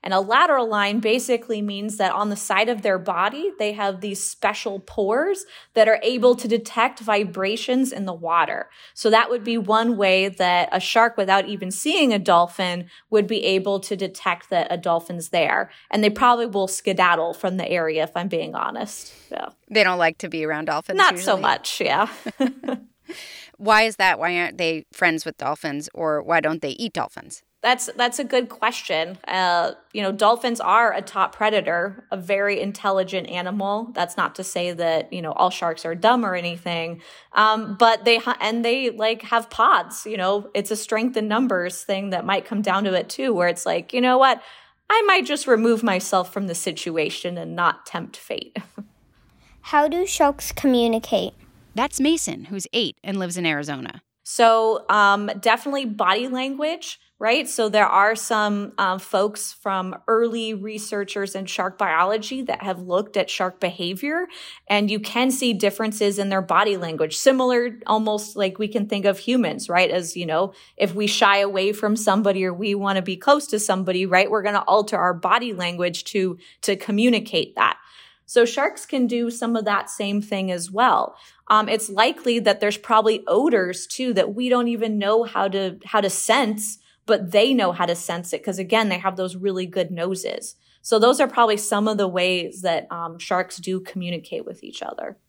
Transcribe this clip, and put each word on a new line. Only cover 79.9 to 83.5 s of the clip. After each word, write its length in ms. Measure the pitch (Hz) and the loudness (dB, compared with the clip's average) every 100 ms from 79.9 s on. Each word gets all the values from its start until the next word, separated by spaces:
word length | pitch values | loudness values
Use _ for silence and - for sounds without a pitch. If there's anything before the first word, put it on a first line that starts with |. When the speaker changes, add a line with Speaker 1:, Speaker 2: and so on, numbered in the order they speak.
| - 202 202 | -6 -2 -2
Speaker 1:
thing 300 | 202 196 190 | -4 -4 -2
as 180 | 180 175 | -4 -4
well. 460 | 196 247 170 - - - _ - | 2 4 4 0 -8 -20 _ 2
Um, 200 | 214 214 | 2 4
it's 200 | 220 214 | -2 -2
likely 500 | 196 240 - 247 233 | 2 2 2 0 2
that 200 | 208 196 | 2 2
there's 180 | 208 208 | 0 -2
probably 460 | - 220 220 214 | 2 4 4 0
odors 640 | - 190 302 | 2 2 4